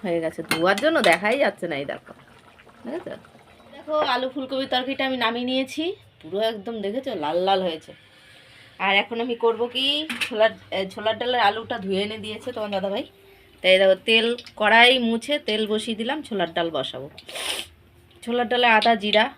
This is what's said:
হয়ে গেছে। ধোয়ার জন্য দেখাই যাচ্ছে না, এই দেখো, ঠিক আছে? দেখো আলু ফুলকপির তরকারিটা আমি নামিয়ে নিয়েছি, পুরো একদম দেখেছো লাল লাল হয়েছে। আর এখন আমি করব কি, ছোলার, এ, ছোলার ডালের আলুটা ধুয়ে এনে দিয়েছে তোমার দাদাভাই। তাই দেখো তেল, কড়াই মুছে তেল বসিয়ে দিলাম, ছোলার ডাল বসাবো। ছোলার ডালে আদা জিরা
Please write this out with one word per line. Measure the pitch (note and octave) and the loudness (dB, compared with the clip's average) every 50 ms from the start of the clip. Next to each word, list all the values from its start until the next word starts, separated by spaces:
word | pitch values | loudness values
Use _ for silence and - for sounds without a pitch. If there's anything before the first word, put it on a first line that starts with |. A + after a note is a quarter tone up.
হয়ে | - G3 E3+ E3+ D#3+ | -2 -2 -2 0 -2
গেছে। | D#3+ D#3+ - D#3 - | -4 -6 -6 -4 -4
ধোয়ার | - D#3+ E3 F#3 G3+ G3+ B3+ | -2 2 2 2 2 4 2
জন্য | D#4 E4 D#4 A3 F#3 | 2 2 4 4 4
দেখাই | E3 F3 G3 G#3+ A#3+ C#4 C#4 | 4 4 2 -2 0 2 0
যাচ্ছে | G#3+ F#3+ - - E3+ | 0 0 -4 -8 -6
না, | D3+ C#3 | -6 -6
এই | C#3+ - | -6 -8
দেখো, | - - _ - - - - _ - - _ - _ _ - - - - | -8 -10 _ -20 -20 -20 -20 _ -20 -20 _ -20 _ _ -20 -20 -20 -18
ঠিক | - A#3 C#4 F4 | -14 -10 -10 -10
আছে? | - - - - - - _ - - _ - _ - - - | -10 -12 -14 -14 -18 -20 _ -20 -20 _ -20 _ -20 -20 -20
দেখো | C#4 - D4 D4+ D4+ D4+ C#4+ B3 | -20 -10 -4 -2 -2 0 0 0
আলু | B3 C4 C4 C4 | -2 -2 -4 -6
ফুলকপির | D4 C4 B3+ C4+ C4 C4+ C4 C4 | -8 -8 -6 -4 -4 -4 -2 -2
তরকারিটা | B3+ B3+ B3+ C4+ C4 C4+ C4 | -2 -2 -2 -4 -2 -2 -2
আমি | C4 B3+ A#3+ | -2 0 0
নামিয়ে | A3+ A#3 A#3+ B3 B3 | 0 0 -2 -4 -2
নিয়েছি, | B3+ C4 C4+ C4 - - D#4 F4 G#4 - - - _ _ | -2 -2 -2 -4 -4 -6 -4 -6 -6 -8 -14 -20 _ _
পুরো | - D#3 F3+ G3+ A3 A3+ | -14 -8 -4 -2 -2 -2
একদম | A#3 G#3 F#3+ A#3 A#3 A3 G3 | -2 -4 -10 -10 -8 -6 -6
দেখেছো | G3 G#3 C4 C4 C4+ A3+ F3 D3 | -6 -6 -6 -6 -6 -8 -6 -4
লাল | D3 D#3+ F3 F#3 G3 | -2 -2 0 2 2
লাল | G3 F#3+ F#3+ | 2 2 2
হয়েছে। | F3+ D#3+ D#3+ - - - - _ _ _ - - - - - - - - - - - - _ F#3+ | -2 -4 -6 -12 -18 -20 -20 _ _ _ -20 -20 -20 -20 -20 -20 -20 -20 -20 -20 -20 -10 _ -2
আর | G3 G3 G3+ | 2 2 2
এখন | A3+ - A#3+ A3+ A#3 | 2 0 -4 -4 -4
আমি | B3+ A#3 A#3 - | -4 -4 0 0
করব | A3+ A3+ G#3+ A#3+ A#3+ B3 | 0 2 0 -4 -4 -4
কি, | B3+ C4 C#4 C#4+ D4 D#4 D#4 A#3+ - - | -2 -2 0 -2 -2 -4 -6 -6 -8 -8
ছোলার, | - B3 G#3 G#3+ A3 G3 - - - - | -6 0 2 2 2 2 -2 -14 -8 -6
এ, | F#3+ G3 F#3+ - | -6 -6 -6 -8
ছোলার | A3+ G#3 A3 A3 A3 | -4 -4 -4 -2 -2
ডালের | A#3+ B3 B3+ A#3+ A3 G3+ | -2 -2 0 2 2 2
আলুটা | G#3+ A3 A3+ G3+ A#3+ A3+ F#3+ | 0 0 -8 -8 -8 -8 -4
ধুয়ে | F#3+ F#3+ F#3+ G3+ | -4 -2 -2 -2
এনে | G#3 A3 A3 G3+ | -4 -6 -10 -10
দিয়েছে | G#3+ G#3+ A3 - B3+ A#3+ | -10 -12 -10 -10 -10 -8
তোমার | A3+ G#3+ G#3 G3+ | -8 -8 -4 -4
দাদাভাই। | F#3+ F#3 G3+ G3 A#3 D4 - _ _ _ - - _ _ _ _ _ | -4 -4 -4 -4 -6 -6 -8 _ _ _ -20 -20 _ _ _ _ _
তাই | - F#3 F#3 F#3+ | 4 6 6 8
দেখো | G3 F#3+ F#3+ F#3 - - | 8 6 6 4 4 2
তেল, | A3 A3+ A3 A#3 A#3+ A#3+ - - - - | 4 4 4 2 -2 -4 -8 -18 -6 0
কড়াই | G#3+ G#3 G#3+ A3+ A#3+ B3 C4 B3+ A#3+ | 4 6 8 8 8 8 6 4 2
মুছে | A3+ A3+ A#3 - - D4 C#4+ - - | 0 -2 -2 -2 -2 -4 -4 -2 -2
তেল | G#3+ G#3+ A3 G3+ | -2 -2 0 0
বসিয়ে | G#3+ G#3+ G#3+ A#3+ A3+ G3+ | -2 -2 -2 -4 -6 -4
দিলাম, | A3+ A#3+ C#4 D#4 - - | -4 -4 -4 -6 -6 -6
ছোলার | A3 G3 F3 E3 E3 | -2 -2 -2 -2 -2
ডাল | F#3 E3+ E3 D#3+ | -2 -2 -2 -2
বসাবো। | C#3+ C3+ - - B2+ C3+ D3+ - - - - - - - - - - - - - _ _ _ _ _ _ _ _ - | -4 -6 -6 -8 -12 -12 -14 -16 -20 -20 -16 -12 -10 -8 -8 -8 -8 -10 -14 -18 _ _ _ _ _ _ _ _ -16
ছোলার | - A3+ A#3 A#3+ B3 G#3+ | -8 -4 -2 -2 0 0
ডালে | B3 B3 B3 A#3 A3+ G#3+ | 2 4 4 6 6 6
আদা | G#3+ A#3 A#3 G#3+ | 6 6 4 4
জিরা | G3 G#3+ G3+ G#3 A3 C4+ - | 2 2 4 4 4 2 -2